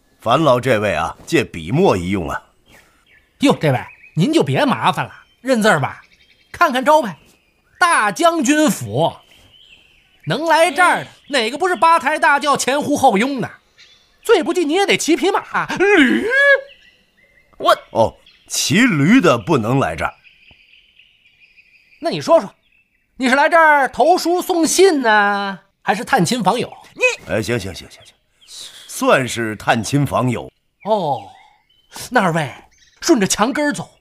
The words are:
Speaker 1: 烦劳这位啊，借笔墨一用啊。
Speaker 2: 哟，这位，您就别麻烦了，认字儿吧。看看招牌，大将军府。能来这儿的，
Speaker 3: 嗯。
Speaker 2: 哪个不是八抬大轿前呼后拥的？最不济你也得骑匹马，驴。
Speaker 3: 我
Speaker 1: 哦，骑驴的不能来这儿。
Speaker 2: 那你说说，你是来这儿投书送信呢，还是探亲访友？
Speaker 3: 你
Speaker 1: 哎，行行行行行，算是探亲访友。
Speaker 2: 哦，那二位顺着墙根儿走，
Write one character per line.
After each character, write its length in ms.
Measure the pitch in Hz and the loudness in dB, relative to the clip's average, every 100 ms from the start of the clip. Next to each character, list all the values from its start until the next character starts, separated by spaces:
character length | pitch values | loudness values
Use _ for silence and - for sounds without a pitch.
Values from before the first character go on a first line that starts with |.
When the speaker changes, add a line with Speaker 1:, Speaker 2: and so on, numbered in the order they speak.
| _ _ | _ _
Speaker 1:
烦 240 | 110 131 | -2 2
劳 160 | 160 123 | 2 2
这 220 | 123 110 | 2 0
位 140 | 107 | 0
啊， 220 | 80 80 - | -2 -4 -8
借 200 | - 160 | -2 -2
笔 260 | 110 87 80 | 0 -8 -4
墨 260 | 135 190 107 | 0 2 0
一 120 | 87 | -2
用 200 | 98 76 | -4 -4
啊。 140 | - - _ _ - _ _ _ _ _ _ | -10 -12 _ _ -20 _ _ _ _ _ _
Speaker 2:
哟， 180 | 277 - | 0 2
这 100 | 156 | 0
位， 80 | 123 92 - - - | -2 -6 -20 -10 -2
您 160 | 208 | 0
就 100 | 320 | 2
别 240 | 151 135 285 | 0 0 0
麻 240 | 131 147 | 0 -2
烦 140 | - | -2
了， 80 | 120 - _ _ | -8 -12 _ _
认 220 | 247 247 | -2 0
字 60 | 214 | 2
儿 100 | 165 | 2
吧。 240 | 117 - _ _ _ _ _ | -2 -8 _ _ _ _ _
看 220 | - 339 | -2 0
看 120 | 254 | 0
招 160 | 269 311 | 2 2
牌， 160 | 240 151 _ _ _ _ _ _ | 0 -10 _ _ _ _ _ _
大 320 | 349 302 214 | 0 2 0
将 320 | - 339 339 | 2 0 2
军 260 | 247 302 302 | 0 2 2
府。 440 | - 107 110 160 - _ _ _ _ _ - _ _ _ _ - | 0 -4 -2 -2 -4 _ _ _ _ _ -20 _ _ _ _ -8
能 180 | 160 | -6
来 260 | 330 311 339 | 0 2 2
这 120 | 339 | 2
儿 220 | 349 226 | 2 0
的， 0 | |
Speaker 3:
嗯。 40 | 143 - _ | -6 -18 _
Speaker 2:
哪 220 | 277 226 | -4 -4
个 60 | 285 | -4
不 120 | 359 | -4
是 80 | 349 | 0
八 220 | 320 330 | 2 2
抬 200 | 247 311 | 0 0
大 200 | 320 285 | 0 0
轿 180 | 294 269 | 0 -2
前 260 | - 285 | 0 -2
呼 140 | 277 285 | -2 0
后 200 | 262 196 | 2 2
拥 240 | 254 269 | -2 -4
的？ 80 | 180 - _ _ - _ _ _ | -8 -12 _ _ -20 _ _ _
最 220 | - 440 | 0 2
不 100 | 285 | 2
济 120 | 349 | -2
你 100 | 302 | -2
也 100 | 339 | 0
得 120 | 381 196 | 0 0
骑 200 | - 330 | 0 0
匹 140 | 339 | 0
马， 360 | 403 - 196 160 294 | -2 -4 -6 -6 -2
驴。 520 | 392 403 254 220 403 523 571 554 554 - _ _ _ _ _ _ _ _ | 2 4 4 2 0 0 2 2 -2 -20 _ _ _ _ _ _ _ _
Speaker 3:
我 160 | - - - | 0 0 -2
Speaker 1:
哦， 240 | - 107 - _ _ _ | -2 -2 -2 _ _ _
骑 320 | - - 175 | -8 -2 2
驴 400 | 254 160 143 254 | 2 2 4 4
的 180 | 170 123 | 4 0
不 180 | 95 151 | 0 0
能 220 | 107 135 | 0 0
来 180 | 98 80 | -2 -4
这 80 | |
儿。 80 | - - _ _ _ _ _ _ _ _ _ _ _ _ _ _ _ _ _ _ | -8 -8 _ _ _ _ _ _ _ _ _ _ _ _ _ _ _ _ _ _
Speaker 2:
那 100 | 330 | -6
你 100 | 165 | -6
说 200 | 139 330 | 2 2
说， 120 | 202 _ _ _ _ _ _ _ | 2 _ _ _ _ _ _ _
你 120 | 254 | 0
是 60 | |
来 140 | 269 302 | 2 4
这 80 | 330 | 4
儿 320 | 311 294 262 | 4 4 0
投 300 | - 285 359 | 0 2 2
书 240 | 320 359 | 0 -2
送 240 | - 349 311 | -2 0 0
信 360 | - 381 302 | 4 4 4
呢， 580 | 240 214 202 202 202 190 _ _ | 2 2 2 -2 -6 -10 _ _
还 120 | - | -4
是 100 | 202 | -4
探 200 | 233 262 | 0 0
亲 180 | 165 247 | 0 0
访 160 | 185 233 | -2 -2
友？ 120 | - - - | -4 -10 -20
Speaker 3:
你 380 | - 494 453 - | -4 -4 -2 -6
Speaker 1:
哎， 100 | 95 | -4
行 160 | 107 120 | -2 -6
行 160 | 95 | -6
行 160 | 85 67 | -14 -18
行 100 | - | -20
行， 100 | - _ _ _ _ | -20 _ _ _ _
算 800 | - - - - - 262 175 123 | -20 -20 -20 -18 -4 2 2 0
是 300 | - 113 107 | -4 -6 -6
探 260 | - 127 | -2 -2
亲 240 | 104 143 139 | 0 -2 0
访 240 | 95 123 | 0 -2
友。 200 | 107 65 _ _ _ | -4 -8 _ _ _
Speaker 2:
哦， 460 | 190 214 160 127 - - _ _ _ _ _ - - | -4 -2 -2 -6 -10 -20 _ _ _ _ _ -20 -4
那 120 | 240 | 0
二 100 | 190 | 0
位 200 | 160 135 - _ _ _ _ | -2 -4 -10 _ _ _ _
顺 200 | - 285 | 0 2
着 60 | - | 2
墙 260 | - 220 | 0 -2
根 160 | 277 294 | -2 -4
儿 40 | |
走， 180 | 220 - _ | -4 -10 _